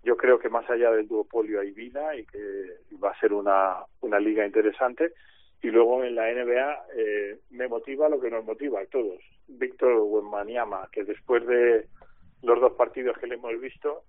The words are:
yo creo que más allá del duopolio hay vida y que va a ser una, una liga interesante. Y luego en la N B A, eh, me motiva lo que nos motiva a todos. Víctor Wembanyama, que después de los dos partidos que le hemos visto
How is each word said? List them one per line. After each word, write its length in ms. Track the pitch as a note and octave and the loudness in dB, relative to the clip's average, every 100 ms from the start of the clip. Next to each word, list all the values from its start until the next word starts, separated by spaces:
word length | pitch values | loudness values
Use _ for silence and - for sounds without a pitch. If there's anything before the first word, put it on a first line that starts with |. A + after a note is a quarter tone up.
yo 120 | A#2+ | 0
creo 220 | A2+ C3+ A#2+ | 2 6 4
que 120 | A#2 | 4
más 200 | A#2 - | -4 -2
allá 220 | A#2 A#2+ | 2 4
del 160 | A2+ G#2+ | 2 0
duopolio 520 | A2 G#2 A2+ G#2+ G#2 | -4 -2 -2 -2 -4
hay 120 | G2+ | -6
vida 440 | G2+ B2 C3+ D#3 | -10 -12 -8 -8
y 80 | C#3+ G#2+ | -8 -12
que 100 | G#2 G#2 G2 F#2 F2+ _ G2 | -12 -10 -10 -12 -16 _ -6
va 60 | G2 | -6
a 100 | - | 0
ser 140 | G#2+ | 0
una, 440 | G2+ G2+ G2 F#2+ F2+ - _ | 2 2 4 2 -2 -12 _
una 180 | A#2 G2+ | 0 2
liga 260 | G#2+ G#2+ | 2 0
interesante. 680 | G2+ G#2+ G#2+ - B2+ B2 E3 - - _ _ _ | 2 2 2 0 -2 0 -4 -4 -20 _ _ _
Y 60 | A#2+ | 2
luego 320 | A2+ A#2 B2+ | 4 6 4
en 100 | B2+ | 0
la 160 | A#2 A2+ | -2 -2
N 140 | A#2+ | -2
B 160 | A#2+ B2 | 0 0
A, 260 | C#3 D3 - | 0 -4 -8
eh, 440 | B2+ A2 G#2 G2+ A2+ _ | -4 -2 -2 -4 -10 _
me 180 | B2 B2+ | -10 -6
motiva 400 | A2+ C3+ C3+ D#3 | -6 -8 0 0
lo 120 | C#3+ | 0
que 100 | B2 | -2
nos 160 | A#2 | -6
motiva 360 | A2 A2 C#3+ G#2+ | -8 -8 -6 -6
a 40 | |
todos. 320 | F#2+ C3 G#2+ F2+ _ _ - | -4 -4 -4 -8 _ _ -20
Víctor 460 | B2 B2+ - B2+ | -8 -8 0 2
Wembanyama, 960 | A#2 G#2 G#2+ G#2 G#2 G#2 A#2+ A2 F#2+ F#2+ | 4 2 0 -2 -8 -6 -6 -6 -8 -10
que 120 | - | -10
después 400 | G2+ G#2 - A#2+ A#2 | -8 -10 0 0 2
de 400 | B2 A#2+ A2+ - - - - - _ | 4 4 4 0 -20 -20 -20 -20 _
los 180 | A#2 A#2+ | 2 4
dos 120 | B2 | 4
partidos 440 | - A#2+ C3 B2 A#2 | 2 -2 0 -6 -4
que 80 | |
le 80 | A#2+ | -10
hemos 260 | A#2+ A#2+ A#2 | -10 -8 -8
visto 440 | B2+ - D3 D#3+ | -10 -8 -8 -8